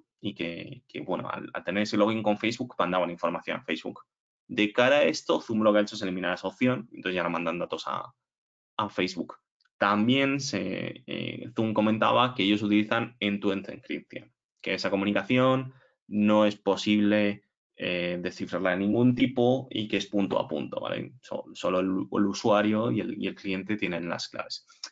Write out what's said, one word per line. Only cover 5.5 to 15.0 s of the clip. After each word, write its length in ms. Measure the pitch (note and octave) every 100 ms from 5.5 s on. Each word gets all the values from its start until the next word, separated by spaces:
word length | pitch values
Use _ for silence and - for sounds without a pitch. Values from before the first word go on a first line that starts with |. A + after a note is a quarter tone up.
| A2
lo 100 | G#2+
que 80 | G#2
ha 20 |
hecho 140 | G#2 G#2+
es 60 |
eliminar 320 | G2 F#2 F2+
esa 140 | F2+ F#2+
opción, 400 | - B2+ B2+ -
entonces 220 | - F2+ F2+
ya 60 |
no 80 | F2
mandan 280 | - E2+ E2+
datos 260 | E2+ E2 -
a, 280 | F2+ - _ _ _ _ _ _ -
a 120 | G#2+
Facebook. 480 | - F2+ F2+ - - _ _ _ -
También 640 | G2+ G#2 A2+ C3+ C#3 C#3
se, 640 | C3+ G2 F#2+ F#2+ - - -
eh, 440 | E2+ E2+ - -
Zoom 200 | - A2+
comentaba 600 | G#2+ G#2+ A2 A2+ A#2 B2
que 100 | B2
ellos 180 | G2 G#2
utilizan 520 | G#2 G#2 G#2+ A#2 A#2+ -
end-to-end 480 | G2+ G2+ G2+ G2 -
encryption, 640 | D2+ - D#2 - - - _ _ _
que 120 | F#2+
esa 140 | F#2+ G2
comunicación 840 | G2